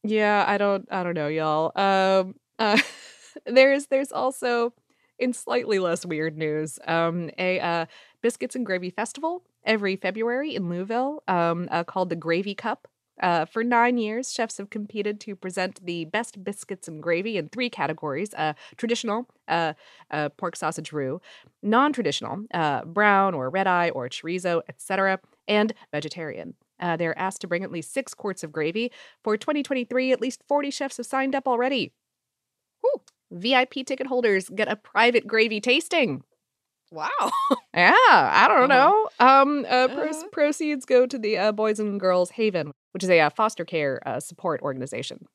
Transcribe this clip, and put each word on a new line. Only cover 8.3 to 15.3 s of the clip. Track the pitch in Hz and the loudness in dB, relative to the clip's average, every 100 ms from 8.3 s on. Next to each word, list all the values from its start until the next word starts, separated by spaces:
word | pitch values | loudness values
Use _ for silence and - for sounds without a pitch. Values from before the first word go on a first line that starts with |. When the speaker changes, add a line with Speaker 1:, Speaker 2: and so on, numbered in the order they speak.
| - 254 254 | -2 -8 -6
Speaker 1:
and | |
gravy | 220 180 180 | -4 -4 -4
festival | 190 220 - 320 359 _ _ | -6 -8 -4 -6 -6 _ _
every | - 220 202 190 | -2 0 0 -2
February | 185 208 226 247 311 | -4 -2 -2 -2 -4
in | 247 175 | -4 -4
Louisville, | 175 190 233 269 302 - | -4 -4 -2 -2 -4 -2
um, | 180 170 170 175 | 2 2 0 -2
uh, | 170 | -4
called | 170 190 180 | -4 -4 -2
the | 165 | -4
Gravy | 160 170 202 | -2 -2 -2
Cup. | 196 233 - - _ _ - | -6 -6 -6 -10 _ _ -4
Uh, | 185 170 | 0 0
for | 160 226 | 0 -4
nine | 233 240 240 247 | 2 4 4 2
years, | 214 226 262 | -2 -4 -6
chefs | - 226 - | -6 -6 -6
have | 202 | -10
competed | 220 208 214 202 208 | -10 -8 -4 -4 -6
to | - | -12